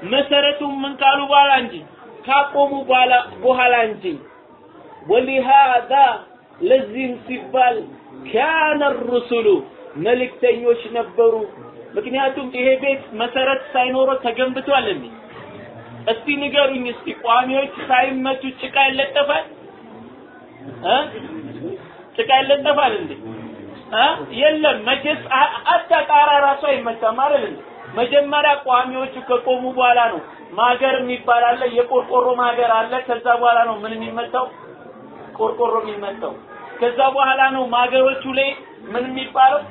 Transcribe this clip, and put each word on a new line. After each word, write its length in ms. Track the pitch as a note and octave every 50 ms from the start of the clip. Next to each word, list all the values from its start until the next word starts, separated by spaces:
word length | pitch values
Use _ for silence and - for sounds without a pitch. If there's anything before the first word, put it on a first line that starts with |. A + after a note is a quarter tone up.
| -
መሰረቱን 680 | F3+ A#3 C#4 C#4 C#4 C#4+ C#4+ C#4 C#4+ C#4+ D4 D4 C#4+ C#4
ምን 160 | C4+ C4+ C#4 C#4
ካሉ 240 | C4+ C#4+ C#4 C#4 C#4+ C#4+
በኋላ 260 | C#4+ C#4+ C#4+ C#4+ C#4 C4+
እንጂ፣ 180 | C4 B3 A3+ F#3 E3 D3 - - - - - - - -
ካቆሙ 500 | - C4+ C#4+ C#4+ C#4 C#4 C#4+ C#4 C#4 C#4 C#4
በኋላ፣ 320 | C4 B3 B3+ B3+ B3+ B3 B3+ A#3+ B3 - - -
በኋላ 360 | F#3 B3 B3+ B3+ B3 B3 B3 A#3+ A#3
እንጂ። 220 | A3 G#3+ G#3 F#3+ F#3 D#3 C3+ - - - - - - - - - - - - - - - - -
ولهذا، 1000 | D3 G3 A#3+ C4 B3+ C4+ C4 B3+ B3+ C4+ C#4 C#4 C4 B3 A#3+ A#3+ - B3+ C#4 C#4 B3+ A3+ G#3 - - - - - _ - -
ለዚህም 540 | E3+ F#3 B3+ C4+ B3 G#3 G#3 B3+ C4 B3+ B3 A#3+
ሲባል 560 | - - B3+ B3+ C4+ C4 - C4 B3+ B3 A#3+ A3 - - - - - - - - -
كان 540 | - - A3 C4+ D#4 D#4+ D#4+ D#4 D#4 D4+ D4 C#4+
الرسل، 640 | C#4+ B3+ A#3 A#3 A#3 B3 A#3+ A#3+ - B3 A#3 A3 G#3 F#3+ D#3 C3+ - - - - - -
መልእክተኞች 840 | C#3 E3 G#3 B3 B3 B3+ A#3+ - - B3+ B3 A3+ A#3 A#3+ A#3+ A#3 A#3 - A3 A3+
ነበሩ። 420 | A#3+ A3+ - - - A#3 A3+ A3+ A3+ G#3+ F#3+ - - - - - - - -
ምክንያቱም 560 | - G3+ G#3+ B3+ B3+ C4+ C#4 C4+ C4 C#4+ C#4 B3
ይሄ 180 | - B3 B3 C4 C4
ቤት 260 | C4 C4 C#4 C4+ C4+ - - G#3+
መሰረት 500 | G#3+ A#3 A#3+ A#3+ C4 C4 C4 C4+ C4 -
ሳይኖረው 500 | - - C4 B3 B3+ C4 C4 C4 C4 C4+ C4
ተገንብቷል 680 | - A#3+ A3+ A#3 B3+ C4 B3+ C4+ B3+ C#4 C#4 C4 B3
እንዴ? 180 | A3 F#3+ D3+ B2 - - - - - - - - - - - - - - - - - - - -
እስቲ 200 | A3 A3+ A3+ - D4+ C#4+
ንገሩኝ 480 | C#4 C#4+ C#4 A#3 C#4+ C#4+ C4 C4+ B3+ B3
እስቲ፣ 200 | B3 A#3 - - - - -
ቋሚዎች 520 | - - E3+ F#3 - C4 C4 C4+ C#4 C4+ - - -
ሳይመቱ 580 | - C4 B3+ C4 C4+ C4 C4 C4 C4+ C4 C4 C4+ C4+ B3+
ጭቃ 200 | - - B3+ - C#4 C#4
ይለጠፋል? 600 | C4+ C4+ C4+ C#4 C#4+ - C#4+ C#4+ C#4+ C#4+ D#4+ D#4 - - - - - - - - - - - - - - - - - - - - - - - - - A#2+ A#2 B2
እ? 100 | F3 A3 C4+ D4+ D4+ - A4 - - D#4+ D#4+ D4 - - - C4 E4+ G4 F#4 - - - - - - -
ጭቃ 180 | - A3+ A3+ C4+
ይለጠፋል 560 | C4+ C4+ C4+ C#4+ C#4+ C#4 D4 C#4+ C#4+ C#4+ B3+ A3
እንዴ? 180 | G3 F3 D3 C#3 C3+ - - - - - - - - - - - - - - A3
እ? 100 | A3 B3 D4 E4 D#4+ C#4+ - B3
የለም። 440 | A3+ C4+ D#4 D#4 D#4 D4+ D4 B3+ A3+ G#3+
መቼስ 400 | A3 C4 C4 - D4 D#4 - - - C4+
አ-፣ 220 | C4 C#4+ C#4+ D4+ - -
አታ 240 | - F4 E4+ - - E4 D#4+ D4
ጣራ 240 | C#4+ D4 D4 D4 D4 D4 C#4+
ራሱ 220 | C#4+ C#4 C#4 C#4+ D#4
አይመታም 520 | D4 C4+ A#3+ A#3 A#3 A3+ A3+ A3+ A3 A3 A#3+
አይደል 260 | C4 D4 D4 C4+ A3+
እንዴ? 140 | - - - - - - - - - -
መጀመሪያ 580 | A3 A#3+ A#3+ C4+ C#4+ C#4+ C#4+ D4 D4 D4 D4 C#4+ C#4+ C#4
ቋሚዎቹ 520 | C4 B3 B3 B3+ B3+ B3+ C4 C4 C4 - C4 B3
ከቆሙ 400 | - B3+ B3 B3 C4 B3+ B3 B3+ B3+ B3+
በኋላ 280 | B3+ B3+ B3 A#3+ A#3+ A#3 A#3
ነው 120 | G3+ D#3+ - - - - - - E3
ማገር 420 | F#3+ A3+ B3 B3 B3 C4 C4 C4
የሚባል 460 | C4 B3 B3 B3 A#3+ - A#3 A#3+ A#3+ A#3+
አለ፣ 180 | A#3+ A#3+ B3 B3 B3
የቆርቆሮ 560 | A3+ A#3 B3 A#3+ C4 B3 B3 - - B3 B3 B3 B3
ማገር 360 | A#3+ B3 A#3+ A#3+ A#3+ A#3+ A#3
አለ። 220 | A3+ A3 A#3 A#3+ B3 B3+ B3+
ከዛ 240 | - A#3+ A#3 A#3 B3 A#3+
በኋላ 240 | A#3+ A#3+ A#3+ A#3 A#3 A#3
ነው 120 | A#3 A3 G#3
ምን 140 | G#3 A3 A3+
የሚመታው? 520 | A3 A3+ A3+ A3+ A3+ A#3+ - - B3+ B3+ C4+ - - - - - - - - - - - - - - - - -
ቆርቆሮ 400 | - A3 A3 - - A#3+ A#3 A3 A3
የሚመታው። 540 | A3 G#3+ G#3 G#3 G3+ G3 G3+ - - C#3+ - - - - - - - - -
ከዛ 220 | - A#3+ A#3+ A#3+ A#3+ C4 C4+
በኋላ 300 | C4 C4+ C4+ C4 C4+ C4+ C4+ C4+
ነው 140 | C4+ C4+ B3+
ማገሮቹ 580 | B3 A3+ A#3+ B3 B3 B3 C4 C4 C4 C4+ C4 - C4 C4
ላይ 160 | C4 C4+ C#4 C#4 - - - - - -
ምን 180 | - G#3 A#3+ B3
የሚባለው? 540 | C4 C4 C4 C4 - - - C4 C4 G3 G3 - -